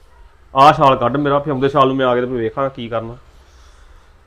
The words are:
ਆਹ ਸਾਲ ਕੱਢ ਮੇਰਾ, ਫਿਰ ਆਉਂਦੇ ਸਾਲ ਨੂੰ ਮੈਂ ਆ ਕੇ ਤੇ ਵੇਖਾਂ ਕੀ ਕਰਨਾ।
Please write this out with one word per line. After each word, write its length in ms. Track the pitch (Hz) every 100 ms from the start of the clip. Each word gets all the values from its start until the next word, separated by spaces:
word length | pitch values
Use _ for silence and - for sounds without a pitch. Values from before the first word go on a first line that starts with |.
| _ - - _ _ 135
ਆਹ 180 | 143
ਸਾਲ 220 | 156 135 131
ਕੱਢ 220 | 120 143
ਮੇਰਾ, 220 | 143 143
ਫਿਰ 140 | 151
ਆਉਂਦੇ 160 | 131 135
ਸਾਲ 180 | 147 131
ਨੂੰ 80 | 135
ਮੈਂ 100 | 127
ਆ 100 | 123
ਕੇ 60 |
ਤੇ 60 | 123
ਵੇਖਾਂ 420 | 127 110 139 135
ਕੀ 200 | 127 117
ਕਰਨਾ। 280 | 117 113 117 - - _ - - - - - - _